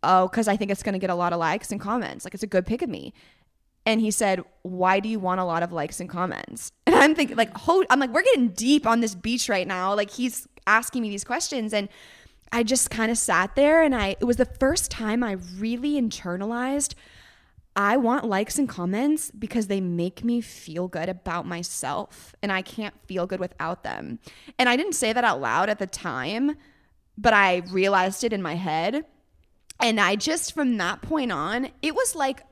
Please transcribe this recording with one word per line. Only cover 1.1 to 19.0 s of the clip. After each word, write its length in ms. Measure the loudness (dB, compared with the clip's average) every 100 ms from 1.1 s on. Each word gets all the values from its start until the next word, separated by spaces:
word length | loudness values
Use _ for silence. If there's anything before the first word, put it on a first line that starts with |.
a 40 |
lot 180 | 0 0
of 60 | 0
likes 340 | 0 -2 -4
and 80 | -8
comments. 440 | -4 -4 -4 -10
Like, 100 | -14
it's 80 | -10
a 60 | 0
good 180 | 0 0
pic 160 | -4
of 60 | -4
me." 220 | -6 -12 -18 _ _ _ _ _ _
And 160 | 0 2
he 100 | 2
said, 320 | 2 2 0 -4 _
"Why 380 | -10 0 2 2
do 80 | 0
you 100 | -2
want 200 | -2 0
a 40 |
lot 180 | 0 0
of 100 | -2
likes 280 | -2 -6 -6
and 80 | -10
comments?" 640 | -4 -4 -4 -10 -12 -14 _
<laughs> 80 | 4
And 80 | 6
I'm 180 | 6
thinking, 220 | 4 0 0
like, 200 | -2 0
ho-, 280 | 2 2 4
I'm 80 | 4
like, 120 | 4
"We're 100 | 2
getting 260 | 4 4 4
deep 380 | 0 2 4 4
on 140 | 2
this 140 | 0
beach 340 | -4 -4 -4 0
right 180 | 0 0
now." 280 | -2 0
Like, 160 | 0 -2
he's 360 | -2 -4 -4 -14 -8 2
asking 360 | 2 2 -4
me 80 | -4
these 140 | -6
questions. 480 | -6 -4 -4 -4 -2
And 160 | -2 -2 -10 -20 -20 -20 _ _
I 100 | -2
just 280 | 2 2 0
kinda 240 | 0 0 0
sat 380 | 2 2 2 4
there, 260 | 6 6
and 120 | 6
I, 220 | 4 -2 -2
it 40 |
was 120 | 0 2
the 80 |
first 460 | 0 2 0 2 -2
time 320 | -4 -2 0
I 100 | -2 -4 -8 -8
really 420 | -6 -4 -2 0
internalized, 960 | -2 -4 -6 -6 -4 -4 -2 -2 -4 -8 -20 -20 -20 _ _ _ _
I 220 | 0 2 4
want 260 | 4 0
likes 340 | 0 -2 0 0
and 100 | -2
comments 640 | -2 -2 0